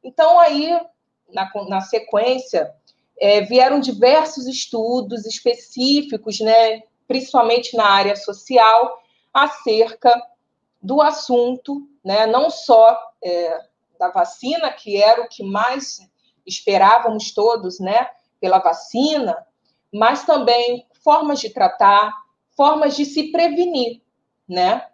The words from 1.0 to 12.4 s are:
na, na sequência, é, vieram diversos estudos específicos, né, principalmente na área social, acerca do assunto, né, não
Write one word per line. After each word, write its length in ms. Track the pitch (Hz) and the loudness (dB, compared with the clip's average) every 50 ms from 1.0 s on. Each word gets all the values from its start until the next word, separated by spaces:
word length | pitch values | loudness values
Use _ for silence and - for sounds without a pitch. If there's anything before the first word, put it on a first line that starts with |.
| _ _ _ _ _ _ | _ _ _ _ _ _
na, 220 | 185 190 190 190 - 208 196 | -8 -8 -8 -8 -8 -12 -10
na 140 | 185 196 190 | -6 -6 -6
sequência, 920 | 190 - - 226 226 - - 202 226 247 254 254 254 - - 170 151 - _ _ _ _ _ _ _ _ _ - | -6 -4 -6 -6 -4 -2 -4 -2 0 0 -2 -4 -6 -4 -4 -4 -4 -4 _ _ _ _ _ _ _ _ _ -2
é, 220 | 202 202 208 208 | 2 2 2 2
vieram 400 | 196 202 240 254 254 262 285 285 | 0 2 4 4 4 4 2 -2
diversos 680 | 262 262 220 196 233 247 285 311 311 311 - 277 247 | -2 -4 0 2 4 4 4 4 2 -2 -8 -12 -12
estudos 800 | 254 262 - - - - 226 220 233 240 254 214 196 240 226 208 | -10 -10 -10 -12 -8 -6 -6 -4 -2 -4 -4 -4 -6 -12 -12 -12
específicos, 1120 | 220 220 - _ 240 240 - - _ - 247 254 269 285 294 294 - 233 214 _ 220 202 - | -12 -14 -4 _ -4 -4 -4 -10 _ -8 -4 -2 0 0 0 -2 -4 -10 -10 _ -10 -8 -4
né, 440 | 220 220 220 226 226 220 220 220 - _ _ _ _ _ | 0 4 4 4 4 4 0 -6 -10 _ _ _ _ _
principalmente 640 | 254 262 262 - - 262 226 226 233 247 240 - - | -6 -6 -6 -2 0 0 2 2 0 0 -2 -4 -4
na 120 | 226 214 | 0 2
área 280 | 202 196 196 196 202 202 | 2 2 2 2 0 -4
social, 840 | 202 - - 196 - - - 262 240 220 220 220 233 240 247 - - _ _ _ _ _ _ _ | -4 -6 -12 -12 -12 -10 0 2 4 6 6 6 4 2 0 -6 -14 _ _ _ _ _ _ _
acerca 800 | 269 285 294 - - - 240 214 214 226 226 - _ - 247 240 240 240 - _ _ _ _ _ _ _ _ _ _ | -2 -2 -2 -4 -8 -4 -2 0 0 0 0 -2 _ 2 2 2 2 -2 -16 _ _ _ _ _ _ _ _ _ _
do 200 | - 190 262 294 | -10 -4 0 2
assunto, 840 | 294 - 208 - - - 247 240 240 247 254 254 _ - 285 285 285 _ _ _ | 2 2 0 -4 -4 -2 0 0 0 -2 -4 -8 _ -12 -12 -12 -12 _ _ _
né, 240 | _ 190 196 214 220 | _ -4 0 0 0
não 240 | 220 226 254 | 2 2 0